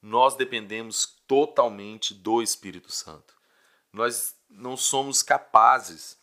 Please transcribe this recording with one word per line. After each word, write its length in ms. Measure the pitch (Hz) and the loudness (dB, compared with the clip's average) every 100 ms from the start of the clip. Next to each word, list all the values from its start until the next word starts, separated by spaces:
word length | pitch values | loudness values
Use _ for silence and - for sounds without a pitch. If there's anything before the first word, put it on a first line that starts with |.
Nós 340 | 107 113 131 | -2 4 4
dependemos 800 | 135 127 117 104 107 113 113 - _ _ | 2 -4 -4 -8 -10 -8 -6 -6 _ _
totalmente 880 | 135 151 - 120 101 101 107 - | 2 2 2 0 -2 -14 -10 -10
do 280 | 104 95 117 | -8 -2 -2
Espírito 480 | 113 - 98 90 _ | 0 -6 -10 -18 _
Santo. 440 | - - 78 _ _ _ _ _ _ _ | -14 -14 -20 _ _ _ _ _ _ _
Nós 420 | 101 120 117 - - _ | -4 -4 -4 -8 -12 _
não 280 | 98 123 131 | -16 -12 -4
somos 460 | - 135 139 131 | -2 0 0 -2
capazes 960 | - 139 - 110 113 127 - 80 - - | 0 0 4 6 6 4 0 -18 -20 -20